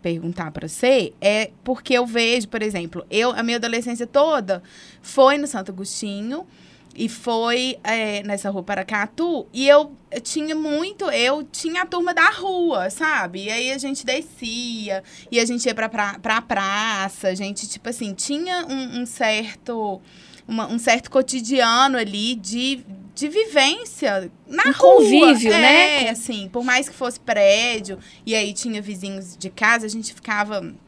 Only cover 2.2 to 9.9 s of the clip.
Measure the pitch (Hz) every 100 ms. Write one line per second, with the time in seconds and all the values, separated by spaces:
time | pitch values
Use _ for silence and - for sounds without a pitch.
2.2 | 226 247 208 233 214 196 170 175 - 208
3.2 | 240 - 233 233 226 233 240 233 240 277
4.2 | 311 294 190 185 - - - - - -
5.2 | 262 285 285 214 190 185 196 - 208 202
6.2 | 220 294 - _ - _ _ - 220 -
7.2 | 240 226 233 247 254 254 214 226 214 208
8.2 | 208 202 196 196 185 196 190 214 208 -
9.2 | 349 302 - 240 269 294 294